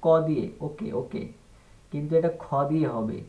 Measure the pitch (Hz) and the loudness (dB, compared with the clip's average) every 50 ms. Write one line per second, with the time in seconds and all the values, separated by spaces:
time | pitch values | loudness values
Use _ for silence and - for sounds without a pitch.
0 | - 165 160 160 160 160 151 139 107 - - - - 147 - - - - - - | 6 6 6 6 6 4 0 0 0 -4 -6 -8 -10 -10 -8 -8 -8 -4 -4 -4
1 | - - - - 147 143 - - - - - - - - - - - - - 147 | -6 -4 -6 -8 -8 -8 -12 -18 -20 -20 -20 -20 -20 -20 -20 -20 -20 -10 -6 -6
2 | 147 151 160 165 165 170 165 - - - - 139 139 143 151 160 156 127 117 113 | -4 2 2 4 4 2 -2 -2 -8 -2 0 0 0 2 2 2 0 0 0 -2
3 | 110 107 - - - | -4 -4 -4 -6 -10